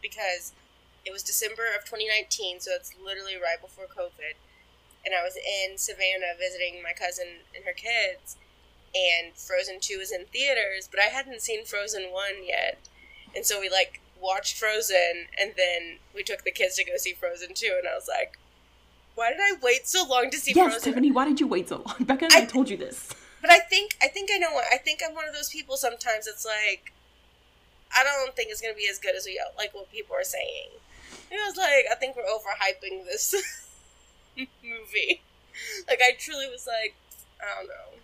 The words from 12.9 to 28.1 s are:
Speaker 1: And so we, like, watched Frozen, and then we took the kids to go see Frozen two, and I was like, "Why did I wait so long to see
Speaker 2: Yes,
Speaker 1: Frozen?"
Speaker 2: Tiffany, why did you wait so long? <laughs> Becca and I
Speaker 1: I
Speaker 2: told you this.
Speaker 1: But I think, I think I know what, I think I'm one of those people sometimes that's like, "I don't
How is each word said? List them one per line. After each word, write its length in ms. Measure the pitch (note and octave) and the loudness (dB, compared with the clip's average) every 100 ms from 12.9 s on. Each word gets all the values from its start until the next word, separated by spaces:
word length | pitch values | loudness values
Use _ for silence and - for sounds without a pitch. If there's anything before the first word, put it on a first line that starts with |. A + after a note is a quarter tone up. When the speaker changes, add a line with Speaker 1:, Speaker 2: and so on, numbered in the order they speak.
| - - - - G3 | -20 -20 -20 -12 -4
Speaker 1:
And 100 | - | -2
so 140 | G#3 | 0
we, 80 | G3 | 0
like, 320 | F#3+ - - - - | 2 2 -2 -20 -8
watched 380 | F#3 F#3+ G3+ - | -2 -2 -2 -2
Frozen, 680 | A3 G#3+ - F#3 F3 E3+ E3+ - | 0 0 4 4 4 0 -8 -4
and 140 | G3 G3 | -4 2
then 440 | F3+ F3 E3+ E3+ - | 0 0 -6 -14 -18
we 100 | G3+ | -10
took 200 | G3 G3 | -6 -4
the 80 | - | -6
kids 240 | - F#3+ - | 0 0 0
to 80 | |
go 140 | F3+ F3+ | -2 -2
see 160 | F#3 | -4
Frozen 400 | F3 - F3 F3 | -4 -6 -6 -8
two, 220 | F#4+ - F#3 | -4 -2 0
and 100 | F3 | -2
I 60 | - | -6
was 120 | - | -4
like, 300 | - - - _ _ _ _ _ _ _ - | -4 -4 -8 _ _ _ _ _ _ _ -2
"Why 140 | A#3 | 0
did 100 | C#4+ | 2
I 140 | G4+ F#4 | 2 2
wait 260 | B3 B3+ - | 2 2 2
so 160 | F#4 E4 | 0 4
long 240 | B3+ C4 | 2 2
to 80 | C4 | -2
see 140 | - | 4
Speaker 2:
Yes, 120 | D4 F#4 | 6 6
Speaker 1:
Frozen?" 80 | A3+ | 6
Speaker 2:
Tiffany, 280 | C#4 B3 C#4 | 0 4 6
why 140 | B3+ C#4 | 6 4
did 140 | D4 | 4
you 80 | C#4+ | 4
wait 220 | F#3 - | 2 0
so 80 | - - | -6 -8
long? 100 | - | -4
<laughs> 60 | B3+ | 0
Becca 200 | C4+ E4 | 2 8
and 80 | |
I 80 | D#4+ | 8
Speaker 1:
I 40 | A#3 | 8
Speaker 2:
told 240 | B3+ B3 | 2 2
you 60 | G3+ | 0
this. 360 | - - - - - - | -6 -10 -14 -16 -18 -6
Speaker 1:
But 120 | D#4+ | 10
I 80 | E4+ | 10
think, 360 | E4+ F#4+ G#4 - | 10 2 2 0
I 60 | C#4+ | 0
think 220 | G4 G4 | 0 0
I 40 | G4+ | 2
know 120 | E4+ | 2
what, 140 | D4 - | 2 2
I 40 | C4 | 2
think 240 | D#4 D#4 E4 | 2 -2 -4
I'm 60 | |
one 140 | D#4+ D#4 | -6 -8
of 60 | D4 | -6
those 140 | D4 | -8
people 280 | D4+ C#4+ C4+ | -8 -6 -2
sometimes 480 | B3 A#3 A#3+ A3 A3 | -2 -2 -2 -2 -2
that's 180 | G#3 A3+ | -10 -4
like, 460 | G#3+ G#3+ F#3+ - _ _ _ _ _ _ _ _ _ _ A#3+ | 0 0 -2 -8 _ _ _ _ _ _ _ _ _ _ 4
"I 80 | |
don't 320 | C4+ | 4